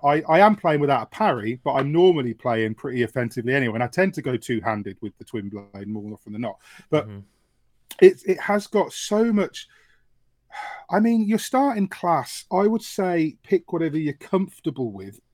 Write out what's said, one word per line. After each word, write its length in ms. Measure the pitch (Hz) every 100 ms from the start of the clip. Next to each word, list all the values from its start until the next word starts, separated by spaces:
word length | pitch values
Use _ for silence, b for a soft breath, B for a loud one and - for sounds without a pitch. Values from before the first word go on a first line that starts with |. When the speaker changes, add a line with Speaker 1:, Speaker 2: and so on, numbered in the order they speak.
Speaker 1:
I, 180 | 143 151
I 160 | 156 160
am 140 | 208 208
playing 240 | 175 151
without 220 | 143 131
a 40 | 107
parry, 540 | - 214 123 107 127
but 80 | 147
I'm 180 | 131 139
normally 420 | 156 185 165 127
playing 420 | 110 127 113 110 110
pretty 260 | 143 123
offensively 500 | 113 131 120 127 117
anyway, 220 | 135 123
and 80 | 110
I 60 | 120
tend 260 | - 190
to 80 | -
go 140 | 151 120
two-handed 600 | - 113 113 107 101 95
with 180 | 104 -
the 60 |
twin 240 | - 113 101
blade 380 | 104 101 101 98
more 260 | 107 104
often 180 | 107 -
than 100 | 107
not. 140 | 117 - B B -
But 200 | 151 107
Speaker 2:
Mm-hmm. 100 | 101 98 _ _ _ _ _ _ -
Speaker 1:
it, 220 | 190 185 -
it 140 | 180
has 260 | - 208 202
got 240 | 208 156
so 400 | - - 208 233
much, 360 | 208 175 - - _ _ _ _ _ _ _ _ B B B -
I 120 | 180
mean, 240 | 226 233 208
your 120 | 214
starting 480 | - 254 277 220 196
class, 560 | - 180 156 123 - -
I 160 | 185 208
would 140 | 220
say 540 | - - 185 170 160 -
pick 300 | - 190 -
whatever 260 | 165 165 151
you're 160 | 151
comfortable 760 | 139 - 190 185 - 160 127 120
with, 280 | 98 98 - _